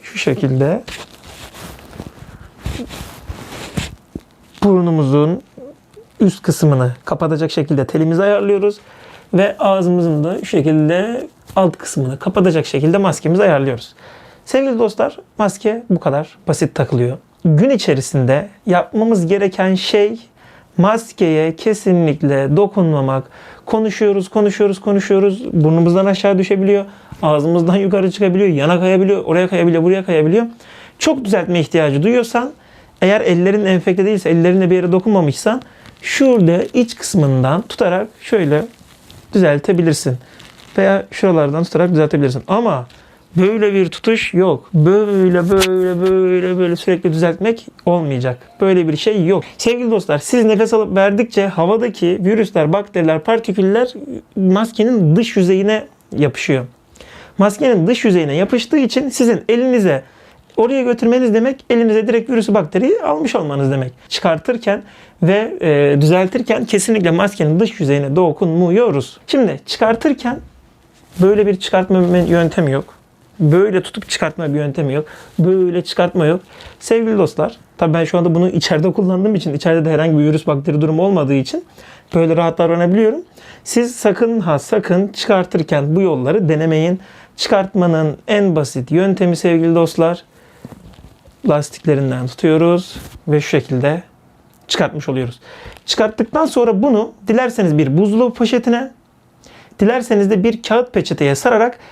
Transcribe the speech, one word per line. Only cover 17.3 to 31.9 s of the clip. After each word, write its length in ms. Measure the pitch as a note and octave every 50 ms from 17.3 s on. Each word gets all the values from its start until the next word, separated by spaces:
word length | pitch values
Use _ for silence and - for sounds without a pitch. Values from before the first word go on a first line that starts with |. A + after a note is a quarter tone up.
| _ _ -
Gün 240 | F3 D#3 D3 G3+ C4+
içerisinde 760 | C#4 G#3+ - - D3 C3 B2+ - - C#3 B2+ A#2+ C3+ D3 E3+ - - _ -
yapmamız 640 | - F3 F3 - - - G#3+ A3 A3+ A3+ F#3+ E3+ E3
gereken 480 | G3 G3+ G3+ F#3+ F#3 - F#3 F#3+ F#3+
şey 440 | F#3 - - - G#3 G3+ G#3 A3+ A3+ - _ _ _ - - - - _ _ - -
maskeye 800 | F3 G3+ A3 A3+ A3+ - - - F#3+ E3 D#3+ D#3 D#3 D#3+ D#3+
kesinlikle 1000 | - - A3 G#3+ G#3 - G3 F#3 F3 E3 D#3 C#3 D#3 - C#3+ C#3+ C3+ C#3 C3+ D3 F#3
dokunmamak. 640 | G3+ G3 G3 G3+ F3+ D#3+ D#3 C#3+ C3+ C3+ C3+ C3+ C3 - - - - - - - -
Konuşuyoruz, 640 | - - A3 A3 G#3+ F#3 - A3 G#3 G3 G3 F#3 F#3+
konuşuyoruz, 520 | - G#3+ G#3 G#3 G3 - G#3 G3+ G3 G3
konuşuyoruz. 720 | - G#3 G3+ G3+ F#3+ - G3 G3 G3 G3+ F#3+ G#3 B3+ - -
Burnumuzdan 520 | E3 D3+ D#3 E3 E3+ E3+ E3+ E3+ F#3+ F#3+
aşağı 320 | G3+ G3 F#3 - G3+ G3+ F#3
düşebiliyor, 480 | F#3+ - G3+ F#3+ F#3+ F#3+ G3+ G3+ G3 G3+ - - - - - -
ağzımızdan 540 | - D#3 D3+ D3 C#3+ E3 E3+ F3 E3 E3+ F3+
yukarı 360 | G3+ G3 F#3+ F#3+ G3 F#3 F#3
çıkabiliyor, 380 | F3+ - G3+ F#3 F3 F#3+ G3+ F#3+
yana 300 | D#3+ C#3 C#3 D#3+ F3+ F3
kayabiliyor, 460 | F3+ F#3 F#3+ F#3 F#3+ F#3+ G3 F#3+ -
oraya 220 | - D#3+ F3 F#3 F#3+
kayabiliyor, 360 | G3 F3 E3+ F3 E3 E3 D#3+
buraya 220 | F3 F#3+ F#3+ F#3
kayabiliyor. 400 | F#3+ F3 D#3 D3+ D#3 F3 A3+ A#3 A#3 A#3 - - - - - - - _ -
Çok 260 | - D#4 D#4 C4+ B3+
düzeltme 340 | G3+ G3+ G3 E3+ - F3 E3+
ihtiyacı 440 | D3+ - - E3+ D#3 D3